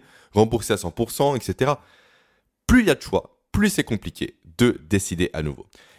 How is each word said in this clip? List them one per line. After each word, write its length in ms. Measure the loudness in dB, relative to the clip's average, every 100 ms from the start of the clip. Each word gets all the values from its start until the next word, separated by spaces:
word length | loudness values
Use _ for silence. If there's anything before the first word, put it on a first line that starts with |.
| _ _ _
remboursé 400 | 2 2 2 -2
à 40 | -4
cent 140 | -4
pour 220 | -6 -4
cent, 240 | -2 -2 -2
et 40 |
cetera. 440 | -4 -2 -2 -2 _ _ _ _ _ _ _ _ 2
Plus 140 | 4
il 80 | 4
y 20 |
a 60 | 2
de 60 |
choix, 360 | 0 -4 -4 _ _
plus 160 | 0 0
c'est 160 | 0
compliqué 560 | -2 -4 -6 -10 -10 -10 -12 0
de 220 | 2 0 0
décider 420 | -2 0 -4 -4
à 80 | -4
nouveau. 240 | -6 -8 -14 _ _